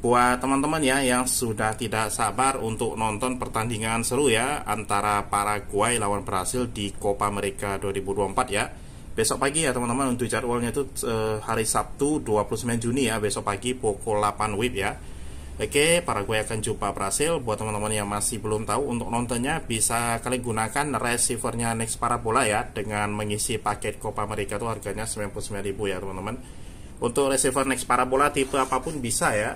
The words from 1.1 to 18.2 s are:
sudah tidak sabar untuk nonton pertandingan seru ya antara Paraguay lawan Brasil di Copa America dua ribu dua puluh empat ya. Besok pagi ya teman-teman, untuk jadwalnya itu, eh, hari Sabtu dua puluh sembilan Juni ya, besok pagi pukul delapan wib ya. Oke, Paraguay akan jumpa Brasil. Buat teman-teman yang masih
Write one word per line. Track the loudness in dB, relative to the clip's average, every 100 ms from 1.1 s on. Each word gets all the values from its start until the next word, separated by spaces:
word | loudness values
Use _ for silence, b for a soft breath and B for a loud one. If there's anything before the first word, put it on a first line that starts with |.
| 2 2
sudah | 0 -2 0 0 0
tidak | -2 0 0 0
sabar | 0 2 2 2
untuk | -2 -2 -2 0
nonton | 0 0 -2 -2
pertandingan | -4 -2 -2 -2 0 0 0
seru | 2 4
ya | 4 2 -2
antara | -2 -4 0 0 2 2 2
Paraguay | 0 2 0 -2 0 2 2
lawan | 0 -2
Brasil | -2 -2 0 -2 -2
di | -4 -6 -2
Copa | -2 0 0
America | 0 -2 -2 -4 -2
dua | -2
ribu | -4 -2 0
dua |
puluh | 0
empat | 0 0
ya. | 0 -2 B B B B
Besok | -2 0 2
pagi | 0 2 0
ya | 0
teman-teman, | 0 0 0 0
untuk | 0
jadwalnya | 0 0 0 0
itu, | -2 -4 -4
eh, | -2 0 0 -2
hari | -2 0 2
Sabtu | 0 0 0 2 2
dua | 2 2 2
puluh | -2
sembilan | 0 0
Juni | 0 2 2
ya, | 2
besok | 0 0 -2
pagi | -2 -2 0
pukul | 0 -2 0 2
delapan | 2 2 0 2
wib | 0 0
ya. | -2 -4 B B B B B -6
Oke, | 0 4 6 4
Paraguay | 2 -2 2 0
akan | 0 -2
jumpa | -2 0 -2 0
Brasil. | -2 0 2 0
Buat | 0 -2 -2
teman-teman | -2 0
yang | 0 0
masih | -2